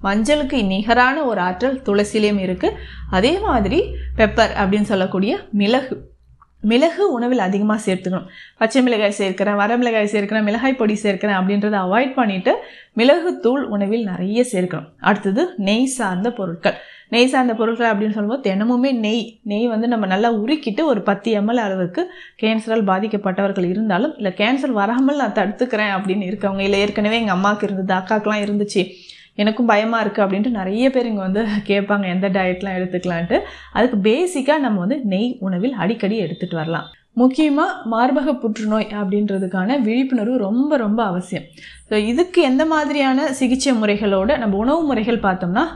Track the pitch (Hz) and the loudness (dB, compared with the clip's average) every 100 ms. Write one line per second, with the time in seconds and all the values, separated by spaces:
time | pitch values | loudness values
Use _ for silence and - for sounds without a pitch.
0 | 196 208 220 294 269 285 202 190 208 240 | 0 0 2 2 2 0 0 -2 0 4
1 | 247 285 285 208 180 185 254 262 247 202 | 4 2 -2 0 -2 -2 -2 -2 0 0
2 | 202 220 208 202 185 185 339 440 - - | 0 0 0 0 -2 -2 -2 -4 -12 -14
3 | - 190 220 359 415 269 202 269 480 - | -4 2 2 2 0 0 2 0 0 -4
4 | - - 220 - 214 - 196 208 208 202 | -10 0 2 4 0 2 0 0 0 0
5 | 190 190 196 381 - 208 202 254 269 196 | 0 0 -2 -2 -4 0 2 2 0 -10
6 | - _ _ - _ _ 208 233 320 330 | -12 _ _ -20 _ _ 0 4 2 2
7 | 392 254 240 254 185 196 208 214 208 185 | 0 0 0 0 0 0 0 0 -2 -4
8 | 185 185 - - - _ 226 269 254 226 | -2 -6 -8 -20 -20 _ 0 2 2 2
9 | 208 208 196 185 202 202 202 240 247 226 | 0 0 -2 0 0 2 2 2 2 2
10 | 208 214 202 220 214 220 262 262 214 208 | 0 0 0 0 0 0 0 2 0 0
11 | 208 190 208 196 185 202 208 208 185 208 | 0 0 0 0 2 2 0 0 0 2
12 | 262 262 226 190 185 427 - - - - | 0 0 0 0 0 0 -2 -20 -10 2
13 | 247 330 339 262 226 269 - 208 196 226 | 4 4 2 0 0 0 -2 -2 -2 -2
14 | 214 180 180 220 247 190 185 165 - _ | -2 -4 -2 0 0 0 -2 -4 -10 _
15 | - 202 196 190 180 - 196 214 262 262 | 0 0 0 0 -2 -2 0 2 0 0
16 | 214 180 214 233 185 170 196 - - - | -4 -2 -2 -4 -6 -2 -2 -4 -10 -20
17 | - 233 254 262 247 220 226 226 233 208 | -2 2 4 4 2 2 0 0 0 2
18 | 214 214 208 262 214 190 220 247 262 247 | 0 -2 -2 -2 -2 0 2 2 2 0
19 | 214 220 226 - 214 208 240 220 233 233 | 0 -2 -4 -10 -6 -2 0 0 0 0
20 | 196 185 233 226 220 311 - 208 320 226 | 0 0 2 0 0 -2 -2 -2 0 0
21 | 180 220 - 214 208 247 214 190 180 185 | 0 -2 0 0 0 0 0 -2 -2 -2
22 | 359 - - _ 220 220 220 226 202 190 | -6 -8 -20 _ -2 -2 -2 0 2 0
23 | 214 208 202 185 196 190 175 190 220 180 | 0 -2 -2 -2 -2 0 -2 0 0 0
24 | 277 311 202 185 208 269 277 220 196 240 | 0 -2 -6 -2 0 0 0 0 0 2
25 | 269 285 233 214 196 208 254 220 214 190 | 2 2 0 0 -2 0 -2 0 0 -2
26 | 196 190 180 208 202 196 196 196 202 202 | -2 -2 -4 -4 -4 -2 0 2 0 0
27 | 208 226 220 180 202 208 202 196 190 185 | 0 0 0 2 2 0 -2 -4 -2 -2
28 | 185 214 214 214 208 208 208 208 175 - | 0 -2 0 -2 0 -2 0 0 -2 -6
29 | - - - - 208 214 233 208 220 226 | -20 -20 -18 -2 0 2 2 4 2 0
30 | 214 202 196 196 214 226 185 208 262 262 | 0 0 0 2 0 -2 -2 0 2 2
31 | 240 208 190 196 220 208 208 202 202 202 | -2 -2 -2 0 0 -2 0 0 2 -2
32 | 190 180 196 190 185 180 196 185 185 180 | 0 0 0 0 0 -2 -4 -4 -2 -2
33 | 180 170 170 294 415 - - - 240 214 | -2 -4 0 0 -2 -16 -8 0 2 2
34 | 196 247 359 294 269 302 269 208 175 285 | 2 2 0 -2 0 2 2 0 0 -2
35 | 226 185 240 247 190 180 226 240 175 233 | -2 0 -2 -4 -4 -2 -2 -2 -2 0
36 | 196 220 170 - 180 170 156 165 - - | -2 -2 -4 -4 -6 -4 -4 -4 -6 -16
37 | _ - 254 262 311 285 359 - 220 226 | _ 2 2 4 2 2 0 -2 -4 0
38 | 254 269 285 262 233 214 214 214 214 208 | 2 2 0 -2 -2 -4 -2 -2 -2 -4
39 | 196 202 208 196 185 185 185 285 214 233 | -2 0 0 -2 -2 -2 0 0 0 0
40 | 262 254 208 254 196 226 294 294 220 214 | 0 0 0 -2 0 0 0 0 0 0
41 | 220 180 180 185 - - - - - 214 | 0 -2 -6 -10 -10 -20 -20 -20 -4 -2
42 | 214 240 349 349 294 262 320 311 294 294 | 0 0 2 2 2 4 2 2 0 0
43 | 269 262 302 262 254 262 285 240 214 208 | 2 2 0 0 0 2 2 2 2 0
44 | 214 196 196 285 226 196 226 311 311 240 | 2 2 2 0 0 0 2 0 0 0
45 | 220 233 220 180 175 196 330 | 0 0 0 0 0 0 -2